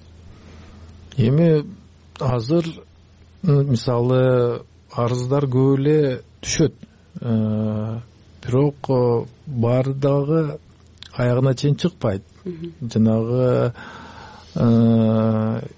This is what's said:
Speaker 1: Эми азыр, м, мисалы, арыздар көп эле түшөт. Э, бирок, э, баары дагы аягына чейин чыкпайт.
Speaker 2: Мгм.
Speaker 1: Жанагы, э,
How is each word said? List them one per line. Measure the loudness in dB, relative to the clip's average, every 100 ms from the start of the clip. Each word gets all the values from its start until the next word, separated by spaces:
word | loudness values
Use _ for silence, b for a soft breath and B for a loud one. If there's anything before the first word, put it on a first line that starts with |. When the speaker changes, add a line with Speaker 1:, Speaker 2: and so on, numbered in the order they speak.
| -20 -20 -20 B B B B B B -20 -8 -2
Speaker 1:
Эми | 2 4 4 2 0 -12 -20 -20 -20 -6
азыр, | -4 -2 0 -2 -2 -10 -20 -20 -20 -20 -20 -4
м, | 0 2 2
мисалы, | 0 0 0 2 2 4 2 2 -2 -10 -20 _
арыздар | -4 -2 -2 -2 -2 0
көп | 2 2 2
эле | 2 2 0 -4 -12 -14
түшөт. | -6 0 0 -2 -18 -20 _ -10
Э, | -4 -2 0 -2 -2 -4 -6 -10 -14 -20 -20 -14
бирок, | -2 0 0 -2 -2
э, | 0 2 0 -4 -14 -10
баары | -2 0 0 -2
дагы | -2 0 0 0 0 -2 -8 -16 _ -20 -20 -14 -2
аягына | 0 2 0
чейин | 0 0 0
чыкпайт. | -2 -2 -4 -4 -8 -14
Speaker 2:
Мгм. | -14 -12 -14 -10 -4
Speaker 1:
Жанагы, | 0 2 2 0 0 2 2 0 B B B B B B B B
э, | -2 2 4 4 4 2 2 0 0 -2 -6 -10